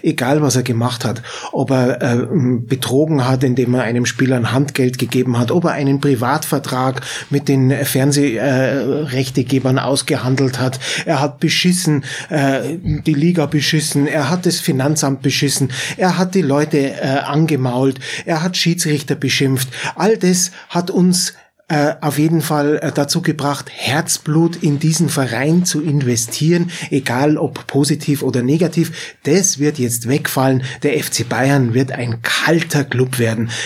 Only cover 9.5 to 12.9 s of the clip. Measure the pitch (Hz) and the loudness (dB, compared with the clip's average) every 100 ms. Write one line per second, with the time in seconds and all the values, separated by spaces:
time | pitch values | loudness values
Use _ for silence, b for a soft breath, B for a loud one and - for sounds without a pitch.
9.5 | 135 131 131 - 139 - 135 120 131 135 | 0 2 0 0 -2 -2 -2 0 0 0
10.5 | 131 131 131 B B B 147 143 139 165 | 0 -4 -4 B B B 0 -2 0 0
11.5 | - 180 180 160 147 - B B 156 139 | 2 2 2 2 0 -2 B B 0 0
12.5 | 135 131 170 - | 0 -2 -6 -4